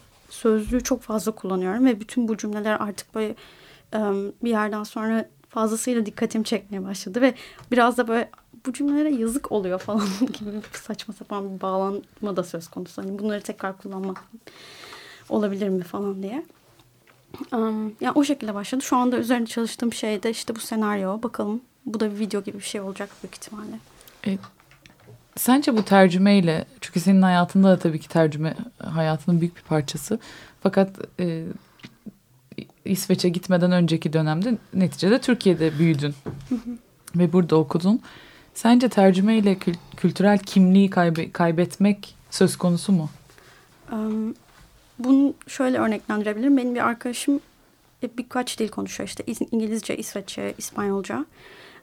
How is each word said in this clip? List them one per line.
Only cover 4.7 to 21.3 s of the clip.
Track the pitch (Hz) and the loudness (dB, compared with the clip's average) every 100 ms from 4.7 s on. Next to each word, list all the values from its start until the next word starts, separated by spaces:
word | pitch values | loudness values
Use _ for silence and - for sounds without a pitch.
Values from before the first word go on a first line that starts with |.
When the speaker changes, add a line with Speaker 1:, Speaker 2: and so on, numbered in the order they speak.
| 208 | -4
Speaker 1:
sonra | 214 226 220 226 220 _ _ | -8 -6 -2 -2 -4 _ _
fazlasıyla | 226 220 226 254 240 208 | -4 -2 -2 -2 -2 -2
dikkatimi | - 226 220 214 | -4 -4 -2 -2
çekmeye | 208 196 196 | -4 -6 -10
başladı | 190 196 196 233 | -8 -10 -6 2
ve | 254 240 - - - | 2 0 -12 -14 -2
biraz | 247 233 233 | 2 4 2
da | 226 | 0
böyle | 233 - - _ - 262 | 0 -4 -10 _ -14 -10
bu | |
cümlelere | 233 285 285 302 262 | -4 0 0 0 0
yazık | 226 269 - | -2 -4 -2
oluyor | 214 185 185 | -4 -2 -4
falan | - 208 202 196 | -2 -2 -2 -2
<laughs> | 254 - | -4 -4
gibi | 208 | -10
bir | 214 - - | -10 -12 -14
saçma | - 208 - | -12 -12 -12
sapan | - 208 202 196 190 | -16 -10 -10 -8 -8
bir | |
bağlanma | 190 190 196 202 - - 208 185 | -4 -2 -2 -4 -10 -10 -6 -4
da | |
söz | 170 170 170 | -4 -8 -12
konusu. | - 180 - | -12 -12 -10
Hani | 190 202 | -10 -6
bunları | 214 208 | -6 -6
tekrar | 208 - 190 190 | -8 -10 -10 -10
kullanmak | 196 190 190 180 - 226 - - - - - - - - - | -12 -8 -8 -10 -14 -20 -20 -20 -20 -20 -20 -20 -20 -18 -4
olabilir | 220 208 196 202 | -2 -2 -2 -2
mi | 185 | -2
falan | 175 202 202 190 | -4 -6 -6 -6
diye. | 196 269 349 _ _ _ _ _ _ _ _ - - | -8 -10 -12 _ _ _ _ _ _ _ _ -16 -8
Em, | 233 220 220 214 214 | -4 -2 -4 -6 -6
ya | 240 294 | -2 0
o | |
şekilde | 285 285 214 | 0 0 -4
başladı. | 202 202 262 | -8 -6 -6
Şu | - 247 | 0 0
anda | 247 240 | 2 0
üzerine | 233 240 226 | 0 0 -2
çalıştığım | 240 226 - 233 | -4 -4 -2 -4
şey | - 214 208 | -2 -4 -2
de | 226 | -4
işte | 226 - 226 | -4 -6 -8
bu | |
senaryo. | - 220 208 208 190 220 | -6 -2 -2 -2 -2 -4
Bakalım | 226 | -6